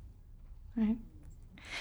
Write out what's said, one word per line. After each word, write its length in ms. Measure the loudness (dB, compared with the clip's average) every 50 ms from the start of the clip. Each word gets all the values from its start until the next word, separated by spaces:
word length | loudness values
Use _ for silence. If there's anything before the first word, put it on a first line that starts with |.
| -12 -12 -12 -14 -14 -14 -14 -14 -12 -12 -12 -12 -12 -2 6
Right? 220 | 8 8 8 8 6 2 -4 -10 -12 -12 -12 -12 -12 -12 -14 -12 -12 -8 -6 -4 -4